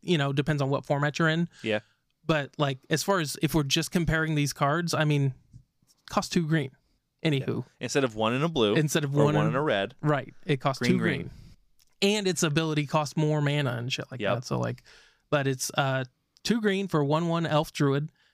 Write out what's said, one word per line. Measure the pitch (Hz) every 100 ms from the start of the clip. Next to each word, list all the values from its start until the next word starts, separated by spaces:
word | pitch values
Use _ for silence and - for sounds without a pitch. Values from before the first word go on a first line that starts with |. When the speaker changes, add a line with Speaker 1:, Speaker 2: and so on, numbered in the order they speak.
Speaker 1:
you | - 170
know, | 139
depends | 139 143 147
on | 135
what | 135 -
format | 143 147 143
you're | 165
in. | 160 170 -
Speaker 2:
Yeah. | 110 107 - _ _ _
Speaker 1:
But, | 156 156 135 -
like, | 143 131 -
as | 160
far | - 196
as | 143 -
if | 156
we're | 160
just | 143 170 151
comparing | 180 156 160 160
these | 151 143
cards, | - 143 160 170
I | 156
mean, | 151 147 135 - _ - _ _ _ _ -
cost | - -
two | 180 156
green. | 160 139 _ _ _ _ _
Anywho. | 156 139 127 117
Speaker 2:
Yeah. | - -
Instead | 123 147
of | 131
one | 110 110
in | 127
a | 165
blue | 160 107 117
Speaker 1:
Instead | 151 170
of | 143 143
Speaker 2:
or |
Speaker 1:
one | -
Speaker 2:
one | 101 107
Speaker 1:
in |
Speaker 2:
in | 127
a |
red. | 151 104 101 -
Speaker 1:
Right. | 151 143 - - -
It | 143
costs | 143 135
Speaker 2:
Green, | 123
Speaker 1:
two | 123
Speaker 2:
green. | 110 -
Speaker 1:
green. | - - - - _ _ _ -
And | 196 214 190
its | 170
ability | 175 147 160 151 147
costs | 156 147 -
more | 151 151
mana | 143 147 135 123
and | 123
shit | - -
like | 123
Speaker 2:
Yep. | 98 113
Speaker 1:
that. |
So, | - 123
like, | 120 120 - - - _ -
but | 147 135
it's, | 131 - -
uh, | 139 131 127 _ _ _
two | - 233
green | 208 190 196
for | 156
one | 143 156 170
one | 165 165
elf | 151 160
druid. | - 143 139 156 _ _